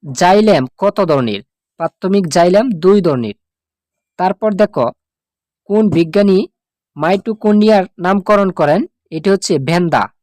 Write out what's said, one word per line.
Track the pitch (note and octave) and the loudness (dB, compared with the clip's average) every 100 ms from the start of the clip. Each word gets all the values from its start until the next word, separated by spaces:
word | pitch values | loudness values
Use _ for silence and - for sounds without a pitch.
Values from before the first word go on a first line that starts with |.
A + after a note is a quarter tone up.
জাইলেম | D3+ C3 F3 G3+ G#3+ E3+ B2+ _ | -14 -2 2 4 4 2 0 _
কত | G3 G3+ F#3 | -4 -2 0
ধরনের? | C#3+ A#2+ G2+ - _ _ _ | 0 -2 -6 -10 _ _ _
প্রাথমিক | E3 _ F#3 G3+ F3+ | -10 _ -2 -2 0
জাইলেম | F3 F3 F#3+ B3+ F3+ | 2 2 2 0 0
দুই | F3+ G#3 | 2 2
ধরনের। | E3+ C3 A2+ - _ _ _ _ _ _ _ _ | 2 -2 -6 -10 _ _ _ _ _ _ _ _
তারপর | F#3 G3 G#3+ | -4 -2 -4
দেখো, | G3 G#3 - A#2 - _ _ _ _ _ _ _ | -2 -2 -2 -4 -6 _ _ _ _ _ _ _
কোন | G#3 G#3+ | 0 0
বিজ্ঞানী | D#3+ E3 G3+ G3+ F#3+ C#4+ _ _ _ _ - | 0 0 0 2 2 -2 _ _ _ _ -6
মাইটোকন্ড্রিয়ার | D#3 G3 A#3 G#3+ G#3+ G#3 G#3+ G#3+ F#3 - | -2 -2 -4 -4 0 2 4 2 0 -6
নামকরণ | F3+ G3+ F#3 G#3 G3 | -2 -2 0 0 0
করেন? | F3 D3 E3+ E4 _ _ | 0 0 0 -2 _ _
এটি | D#3+ F#3 | -6 -2
হচ্ছে | G3 - E3 | -2 0 -2
ভ্যান | C#3 E3+ F3 | 0 -2 0
দা। | C#3 - _ | -2 -2 _